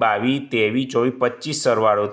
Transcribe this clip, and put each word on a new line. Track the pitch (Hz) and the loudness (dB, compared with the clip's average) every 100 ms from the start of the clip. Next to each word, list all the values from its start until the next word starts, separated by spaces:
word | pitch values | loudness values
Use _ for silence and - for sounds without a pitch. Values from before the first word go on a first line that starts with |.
બાવીસ, | 113 101 123 139 139 | 0 2 0 -2 -2
ત્રેવીસ, | 117 107 123 127 | 0 2 0 -2
ચોવીસ, | 117 127 127 | 0 0 0
પચીસ | 123 123 151 139 | -2 -2 -6 -2
સરવાળો | 131 110 110 104 104 | 0 2 2 2 -2